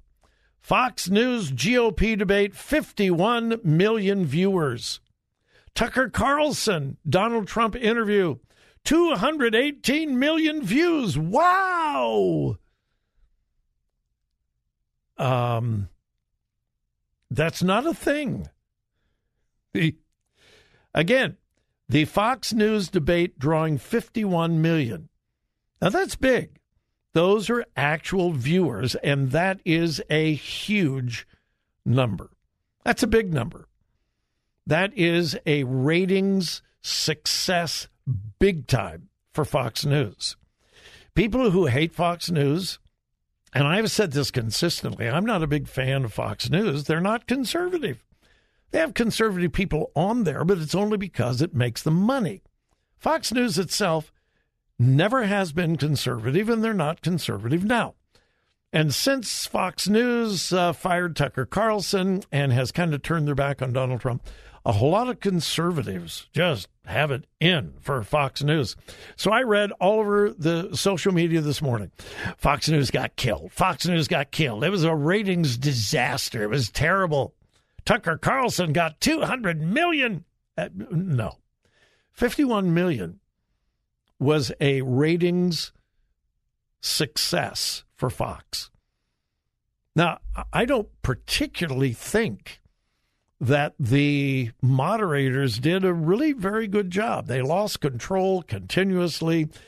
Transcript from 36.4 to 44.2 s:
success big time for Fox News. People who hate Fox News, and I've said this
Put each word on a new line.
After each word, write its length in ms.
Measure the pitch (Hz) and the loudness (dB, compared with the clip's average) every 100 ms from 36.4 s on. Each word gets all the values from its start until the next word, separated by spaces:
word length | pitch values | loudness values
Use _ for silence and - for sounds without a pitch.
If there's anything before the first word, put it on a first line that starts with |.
| 165 - - _ | 0 -6 -14 _
success 1080 | - - - 151 - - - 175 165 - - _ - 104 107 - | -6 -4 -2 -2 -2 -2 0 -2 -2 -6 -10 _ -6 -6 -6 2
big 300 | 196 165 120 | 2 2 0
time 400 | 120 95 76 - _ _ | 0 0 -10 -18 _ _
for 120 | - 147 | -4 -2
Fox 400 | 147 127 - 143 | -2 -2 -4 0
News. 500 | 143 110 - - - _ _ _ _ - - - - | 0 0 -4 -10 -10 _ _ _ _ -20 -20 -4 0
People 360 | 214 247 240 | 0 2 2
who 160 | 180 160 | 4 2
hate 260 | 123 165 | 2 0
Fox 360 | - 170 175 - | -2 -2 -2 -4
News, 480 | 165 143 160 185 - _ _ _ _ _ _ _ | 0 0 0 -4 -10 _ _ _ _ _ _ _
and 120 | 127 143 | -2 0
I've 240 | 185 220 | 0 0
said 220 | - 196 | 0 0
this 180 | 135 | 0